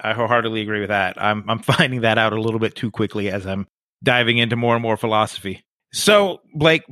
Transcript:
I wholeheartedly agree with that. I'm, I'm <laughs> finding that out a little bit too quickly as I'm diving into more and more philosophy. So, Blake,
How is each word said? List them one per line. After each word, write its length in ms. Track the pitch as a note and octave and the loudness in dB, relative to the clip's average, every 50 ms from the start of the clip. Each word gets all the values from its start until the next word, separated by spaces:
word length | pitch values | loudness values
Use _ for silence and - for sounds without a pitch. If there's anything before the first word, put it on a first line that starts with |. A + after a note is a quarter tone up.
I 120 | - A2 G#2+ | -6 -6 -2
wholeheartedly 480 | A#2 A#2 A2 A#2+ A#2+ A2+ A2+ A2 A2 | -2 0 0 2 0 0 -2 -4 -4
agree 200 | G#2+ G#2+ G#2+ G#2 | -4 -4 -4 -4
with 80 | G2+ G2 | -2 -2
that. 320 | G#2 G2 F#2+ F2+ - - | 0 0 0 -2 -4 -2
I'm, 280 | G2 G#2 G#2+ G#2+ G2+ G#2+ | -2 -2 -2 -2 -2 -4
I'm 100 | A2+ G#2+ | -6 -4
<laughs> 40 | - | 0
finding 380 | - B2 - D#3+ B2+ B2+ B2 | 0 2 2 2 0 0 0
that 160 | A2+ A2+ A2 | 0 2 2
out 160 | A2+ A2 A2 G#2 | 2 2 0 0
a 80 | A2 | -2
little 180 | A2 A2+ A2 A2 | -2 -2 -2 -2
bit 160 | A2+ G#2 - | -2 -4 -4
too 160 | - - A2 | -4 -8 -8
quickly 380 | - - G#2+ G2 - G#2+ G2+ G2+ | -4 -4 -4 -4 -2 -4 -4 -4
as 160 | F#2 G2+ F#2 | -4 -6 -6
I'm 220 | F#2+ F#2+ G2 G2 _ _ _ _ _ _ _ - | -6 -6 -6 -8 _ _ _ _ _ _ _ 0
diving 340 | C3 B2 B2 A#2 A2+ A#2+ A#2+ | 2 2 2 2 2 2 2
into 160 | A#2 A2+ A#2+ | 2 0 0
more 180 | A#2 A#2+ A#2+ A#2 | 0 0 0 0
and 80 | A#2 | 0
more 160 | A#2 A2+ A2 | 2 -2 -2
philosophy. 640 | - - A2+ G#2+ G#2+ A2 - - - - G2 F#2 - _ _ _ _ _ _ - | -2 0 0 2 2 2 0 -4 -10 -10 -10 -10 -10 _ _ _ _ _ _ -8
So, 460 | - - G3+ G#3 G#3 G3+ F#3 - - _ _ - | -2 2 4 4 4 4 2 -2 -8 _ _ -4
Blake, 280 | D3+ D3+ D#3+ D#3+ D#3+ - - | 2 4 4 4 4 0 -4